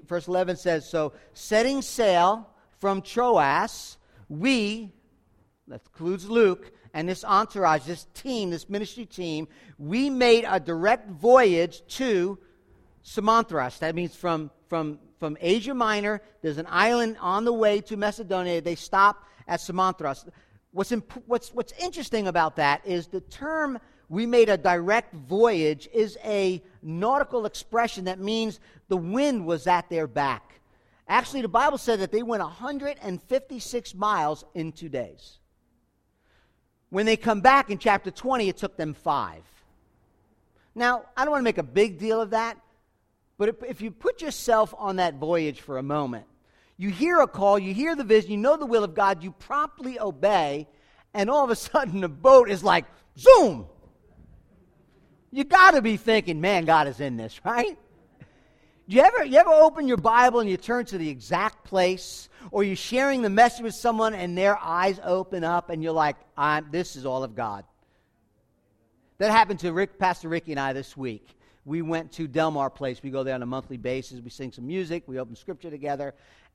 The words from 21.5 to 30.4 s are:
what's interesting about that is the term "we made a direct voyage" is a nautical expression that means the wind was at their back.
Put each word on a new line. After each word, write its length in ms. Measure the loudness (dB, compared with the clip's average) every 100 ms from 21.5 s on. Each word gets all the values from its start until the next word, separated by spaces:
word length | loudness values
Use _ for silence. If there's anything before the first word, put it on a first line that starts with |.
what's 200 | -10 -10 -10
interesting 460 | -10 -10 -6 -4 -2
about 280 | 0 0 0
that 280 | 0 0 -4
is 220 | -6 -6
the 140 | -12
term 580 | -12 -12 -8 -6 -6 -8 -16 _ -10
"we 180 | -6 2
made 240 | 4 4
a 80 | 4
direct 560 | 2 0 0 -2 -2
voyage" 760 | -12 -6 2 4 4 0 -2 -4
is 240 | -2 -2 -4
a 400 | -4 -2 -2 -4 -10 _
nautical 640 | -12 -4 0 0 -2 -4 -6
expression 600 | -10 -6 -2 -2 -4 -8
that 140 | -6
means 400 | -4 -4 -4 -8 _ -20 -6
the 100 | -4
wind 480 | -2 -2 0 -2 -4
was 220 | -2 0
at 220 | 0 0
their 180 | -6 -4
back. 520 | -4 -4 -4